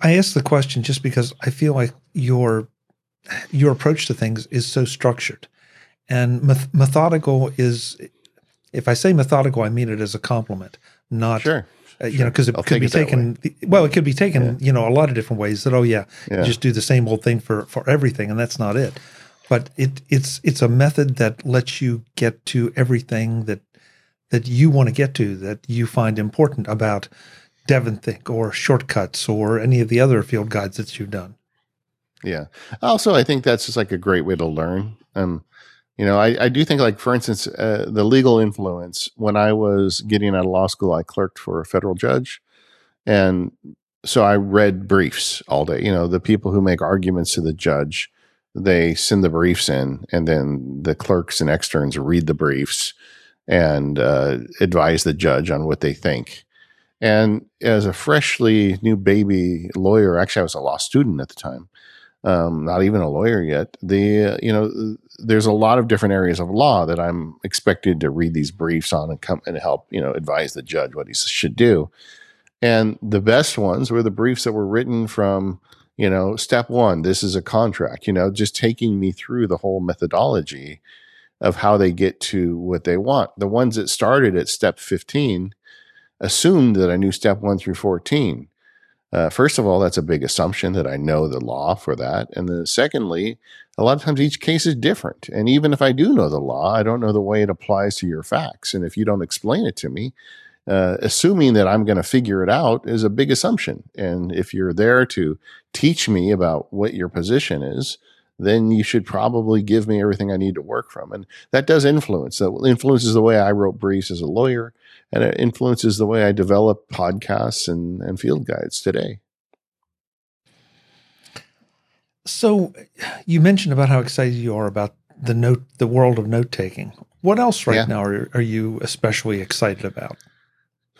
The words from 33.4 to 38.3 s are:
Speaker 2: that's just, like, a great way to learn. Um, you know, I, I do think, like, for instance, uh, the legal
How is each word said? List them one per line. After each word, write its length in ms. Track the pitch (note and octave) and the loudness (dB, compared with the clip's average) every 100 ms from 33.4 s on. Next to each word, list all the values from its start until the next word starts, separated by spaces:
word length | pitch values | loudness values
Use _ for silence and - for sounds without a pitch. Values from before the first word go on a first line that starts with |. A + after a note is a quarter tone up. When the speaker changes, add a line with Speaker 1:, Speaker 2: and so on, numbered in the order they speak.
Speaker 2:
that's 220 | C3 A#2 - | 0 0 -2
just, 120 | A#2+ | -4
like, 140 | G2+ | -2
a 60 | F#2 | -2
great 240 | F#2+ F2+ | 0 0
way 140 | D#2 F2 | 0 -2
to 100 | E2 | -2
learn. 520 | D#2 D#2+ F#2 G#2 G#2+ _ G2 | -4 -4 -4 -6 -12 _ -6
Um, 280 | F#2 E2+ - _ - _ _ - | -4 -6 -12 _ -20 _ _ -4
you 80 | G2+ | 2
know, 120 | G2+ | 4
I, 280 | A2+ A#2 B2 | 4 2 0
I 40 | |
do 160 | B2+ D#3 | 0 0
think, 160 | C#3+ | 2
like, 180 | A#2+ G#2 | 2 0
for 140 | - | 0
instance, 340 | B2 A#2 G#2+ - | -2 -2 -6 -6
uh, 380 | - A2 G#2+ - | -4 -2 -2 -2
the 160 | G#2+ | 0
legal 360 | G#2+ C3+ B2+ | 4 6 6